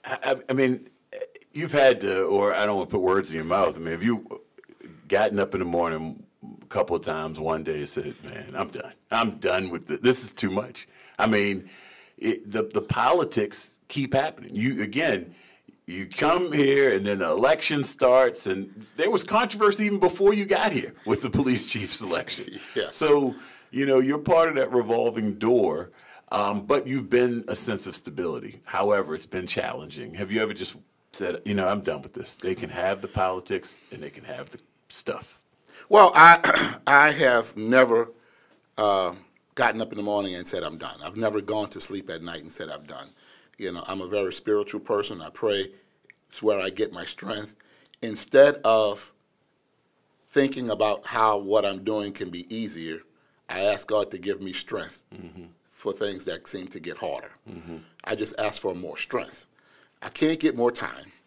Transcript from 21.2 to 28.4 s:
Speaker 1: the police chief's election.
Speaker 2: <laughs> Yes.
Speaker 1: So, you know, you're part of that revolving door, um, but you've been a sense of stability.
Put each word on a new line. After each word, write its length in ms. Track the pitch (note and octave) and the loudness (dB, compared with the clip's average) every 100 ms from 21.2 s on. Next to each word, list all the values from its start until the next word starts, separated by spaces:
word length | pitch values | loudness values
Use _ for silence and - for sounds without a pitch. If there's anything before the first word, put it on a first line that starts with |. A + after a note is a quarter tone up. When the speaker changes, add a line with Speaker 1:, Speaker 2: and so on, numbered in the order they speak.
Speaker 1:
the 80 | A#2+ | 0
police 380 | - C3 B2 - | 0 2 0 0
chief's 340 | A2 F#2+ - | -4 -4 -6
election. 580 | G2 E2 - - - - | -4 -4 -6 -10 -12 -14
Speaker 2:
<laughs> 120 | - - | -8 -6
Yes. 220 | G3+ - | -4 0
Speaker 1:
So, 380 | D#3 D3 C3 - - - _ | 4 6 4 -2 -18 -20 _
you 160 | B2+ C#3 | -2 4
know, 140 | C3 | 4
you're 180 | B2+ D3 | 4 0
part 320 | D3 E3 E3 | 4 4 4
of 60 | C#3+ | 2
that 160 | C3 | 0
revolving 640 | B2 A2 A#2 A#2 A2+ G#2+ G2+ | 0 2 0 0 0 -4 0
door, 560 | A2 A#2+ F#2 D#2 F2+ _ - - _ | 2 4 2 -2 -8 _ -20 -20 _
um, 340 | G2+ G2+ G#2 G2+ | -2 -2 -4 0
but 200 | C#3+ B2+ | 0 0
you've 240 | C3+ - | -6 2
been 360 | B2 B2 A#2 - | 4 4 0 -6
a 80 | G#2+ | -8
sense 320 | - G2+ F#2+ | -6 -6 -6
of 80 | - | -10
stability. 640 | - - F2 D2+ | -10 -6 -6 -6